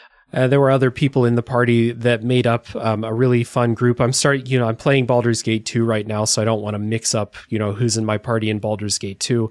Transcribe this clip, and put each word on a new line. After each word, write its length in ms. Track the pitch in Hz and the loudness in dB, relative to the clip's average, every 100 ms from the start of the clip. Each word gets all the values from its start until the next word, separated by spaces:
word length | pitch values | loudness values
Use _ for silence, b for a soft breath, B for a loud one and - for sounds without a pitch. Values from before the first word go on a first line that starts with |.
| B B _ | B B _
uh, 140 | - 127 | -2 2
there 140 | 139 | 4
were 100 | 135 | 4
other 220 | 135 131 | 4 2
people 320 | - 143 135 | 0 0 2
in 100 | 120 | 2
the 80 | 120 | 2
party 480 | - 123 120 117 117 | 0 0 2 2 2
that 320 | 120 120 117 | 0 0 0
made 240 | 120 127 120 | 0 0 2
up, 260 | 117 - - | 0 -4 -6
um, 260 | 113 107 | -2 -2
a 100 | 110 | -2
really 300 | 113 127 123 | 0 2 2
fun 320 | 117 131 120 | 0 0 0
group. 260 | 110 123 120 | 2 0 2
I'm 120 | 123 | 0
starting, 340 | 131 147 139 127 | 2 0 0 0
you 140 | 127 | 0
know, 80 | 117 | 0
I'm 80 | 113 | 0
playing 300 | 147 139 123 | 2 2 4
Baldur's 360 | 123 120 113 | 2 2 0
Gate 240 | - 110 - | 0 -2 -2
two 180 | 113 | -2
right 220 | 113 110 104 | 0 -2 -2
now, 180 | 107 | -2
so 160 | 107 - | -2 0
I 40 | |
don't 180 | 110 110 | 0 -2
wanna 160 | 104 104 | -4 -6
mix 380 | 107 113 - 113 | -4 -4 -2 -4
up, 180 | 104 - - | -4 -10 -8
you 100 | 107 | -4
know, 140 | 104 | -2
who's 240 | 98 120 110 | -2 -2 0
in 80 | |
my 120 | 107 107 | -2 -2
party 300 | 123 113 107 | -2 -2 -2
in 120 | 107 | -2
Baldur's 380 | 107 104 104 - | -4 -4 -4 -6
Gate 200 | 98 98 | -8 -8
two. 320 | - 120 110 | -2 -2 -2